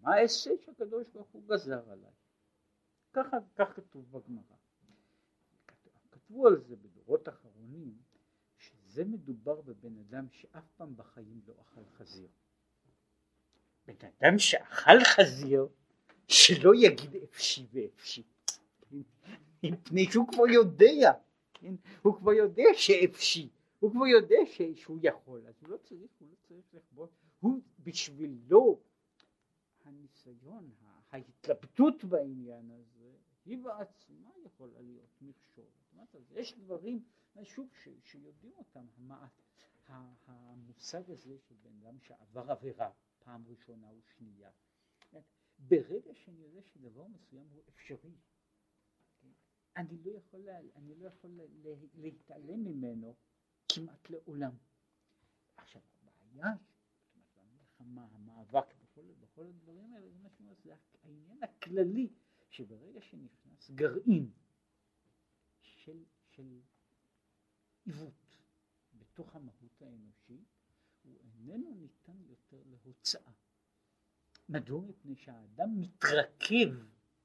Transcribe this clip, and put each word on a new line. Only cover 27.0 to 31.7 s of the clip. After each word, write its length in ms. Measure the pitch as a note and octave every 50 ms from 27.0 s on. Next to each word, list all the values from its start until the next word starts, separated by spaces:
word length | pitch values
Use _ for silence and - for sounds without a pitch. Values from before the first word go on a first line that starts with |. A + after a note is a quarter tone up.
| E3 E3+ _ _ _ _ _ -
הוא, 200 | F#3 A#3 C4 C4 - _ _ -
בשבילו, 1000 | C3+ F3 - - - D3 C#3 C#3 D#3 D3 C3 A#2+ A#2+ B2+ F3 A3+ C4 A3 - - _ _ _ _ _ _ _ _ _ _ _ _ _ _ _ _ _ _ _ _ _
הניסיון, 840 | D3 C#3+ C#3+ D3 C3 _ _ - B2+ A#2+ A#2 C3 D3+ G#3+ A3+ E3+ C3+ G#2+ G#2
ה-, 180 | A2 G2+ G2 _ _ _
ההתלבטות 920 | C3+ C3+ - - _ _ - D3+ C#3+ D3 - -